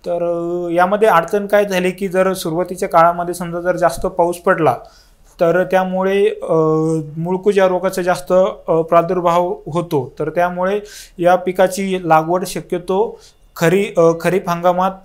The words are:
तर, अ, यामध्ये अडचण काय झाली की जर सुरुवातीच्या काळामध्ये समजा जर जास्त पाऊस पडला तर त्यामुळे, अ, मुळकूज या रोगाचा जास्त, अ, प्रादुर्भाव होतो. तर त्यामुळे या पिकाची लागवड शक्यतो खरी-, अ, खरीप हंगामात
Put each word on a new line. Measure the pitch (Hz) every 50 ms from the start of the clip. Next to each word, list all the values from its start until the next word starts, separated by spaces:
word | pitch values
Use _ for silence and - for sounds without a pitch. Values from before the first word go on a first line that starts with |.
| _
तर, | 180 175 170 175
अ, | 170 170 170 170 170 175 180 175 175 170
यामध्ये | 170 180 180 208 208 220
अडचण | 220 180 165 165 220 - 202 202
काय | 196 208 208 208
झाली | 196 190 180 180 185
की | 180 185 196
जर | 190 170 185 185 190 185
सुरुवातीच्या | 185 - 175 160 170 180 180 190 180 202 190
काळामध्ये | - 170 165 170 175 175 175 175 175
समजा | 175 185 170 170 175
जर | 170 180 180
जास्त | 170 175 165 170 - -
पाऊस | 185 185 - 170 175 175
पडला | 175 - 196 185 165 156 139 117 - - - _ - _ _ _ _ _ _ _ -
तर | 180 170 165 180 185
त्यामुळे, | 180 185 185 185 185 185 185 190 190 196 202 202
अ, | 214 208 - - - 170 160 160 156 156 156 160 160 160 160 156 147 147
मुळकूज | 160 165 175 185 185 185 214 202 196
या | 190
रोगाचा | 185 185 180 180 190 185 196
जास्त, | 180 180 175 175 - - 180 185 190 208 - - -
अ, | - 170 160
प्रादुर्भाव | 165 165 175 170 165 165 190 180 170 175 170 175 175 175 208 214 - 170 143
होतो. | 175 170 170 160 143 123 - - -
तर | 151 156
त्यामुळे | 151 175 175 180 180 175 185 190 202 208 202 - - - - - _
या | - 170 175 180
पिकाची | 180 180 190 180 185 185 185 185 202 196 190 185 185 180
लागवड | 160 160 156 160 165 175 185 185
शक्यतो | 185 - 175 156 - 185 175 175 - 185 190 226 226 226 - - - _ _ _ _ _
खरी-, | - 170 165 175 196 202 226 - 175
अ, | 165 165 165 165
खरीप | - 175 170 190 185 175
हंगामात | 175 170 170 180 175 180 185 190 185 -